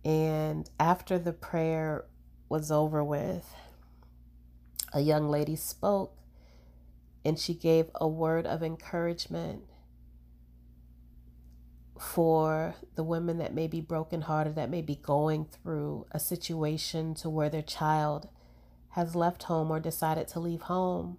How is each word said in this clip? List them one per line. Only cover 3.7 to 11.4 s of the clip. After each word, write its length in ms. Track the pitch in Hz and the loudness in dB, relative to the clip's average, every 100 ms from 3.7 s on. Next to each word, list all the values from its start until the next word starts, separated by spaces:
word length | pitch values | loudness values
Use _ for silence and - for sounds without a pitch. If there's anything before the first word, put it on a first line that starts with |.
| - - - - - - - - - - - - | -20 -20 -20 -20 -20 -20 -20 -20 -20 -14 -12 -4
a 80 | 147 | 0
young 280 | 151 151 151 | 4 4 4
lady 280 | 147 147 156 | 2 0 -2
spoke, 600 | - - 196 196 185 - - - - - - - - - - - | -6 -2 0 0 -2 -10 -20 -20 -20 -20 -20 -20 -20 -20 -20 -4
and 120 | - 160 | -2 0
she 160 | - | -2
gave 360 | 160 165 160 160 | 0 6 6 4
a 120 | - 160 | 0 0
word 380 | 160 160 165 | 2 2 2
of 180 | 160 160 | 0 -2
encouragement 1000 | 160 165 - 175 170 170 - 165 170 - - - - - - - - - - - - - - - - - - - | -4 -6 -6 -2 -2 -2 -6 -6 -6 -8 -14 -20 -20 -20 -20 -20 -20 -20 -20 -20 -20 -20 -20 -20 -20 -20 -20 -20